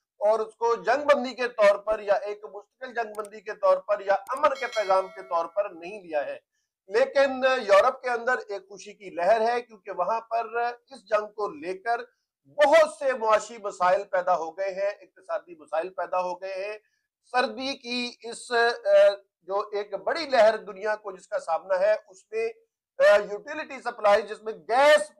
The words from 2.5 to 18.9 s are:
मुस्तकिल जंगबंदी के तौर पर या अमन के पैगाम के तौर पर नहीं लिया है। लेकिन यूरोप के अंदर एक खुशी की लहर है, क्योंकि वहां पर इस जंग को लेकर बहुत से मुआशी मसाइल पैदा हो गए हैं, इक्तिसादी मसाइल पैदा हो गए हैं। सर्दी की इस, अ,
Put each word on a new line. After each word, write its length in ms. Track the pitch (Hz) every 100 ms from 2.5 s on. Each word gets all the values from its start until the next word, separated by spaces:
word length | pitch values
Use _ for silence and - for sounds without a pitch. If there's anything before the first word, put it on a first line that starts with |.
मुस्तकिल 380 | 196 - - 254
जंगबंदी 480 | 226 214 208 208 214
के 120 | 202
तौर 240 | 202 196 185
पर 300 | - 208 196
या 60 |
अमन 340 | 190 - 269 294
के 180 | 269 240
पैगाम 420 | 220 190 190 185
के 140 | 190
तौर 240 | 185 170 165
पर 260 | 202 208
नहीं 300 | 165 170 214
लिया 180 | 175 151
है। 200 | 135 131 _ _ _ _ -
लेकिन 540 | 214 269 277 269 262
यूरोप 500 | 262 262 202 196 240
के 160 | 262 254
अंदर 280 | 240 233 254 -
एक 120 | 202
खुशी 300 | - 196 208
की 240 | 202 190 160
लहर 260 | 175 226
है, 180 | 226 240
क्योंकि 300 | 233 214 208
वहां 300 | 175 180 226
पर 580 | - 226 220 233 240 240 _
इस 60 | 269
जंग 300 | - 208 208
को 200 | 214 202
लेकर 760 | 151 165 190 233 240 240 _ _ _ 139
बहुत 520 | - 294 320 311 -
से 200 | 277 233
मुआशी 400 | 220 214 214 233 202
मसाइल 360 | - 180 196
पैदा 300 | 196 185 180
हो 180 | 170 165
गए 200 | 165 196
हैं, 300 | 185 202 202
इक्तिसादी 580 | 175 185 185 160 170 165
मसाइल 260 | 151 156 185
पैदा 300 | 185 170 185
हो 160 | 180
गए 180 | 175 190
हैं। 260 | 190 202 214 _ _ _ _
सर्दी 500 | _ 247 247 214 262
की 320 | 262 240 247 247
इस, 460 | - 226 220 -
अ, 680 | 233 233 233 202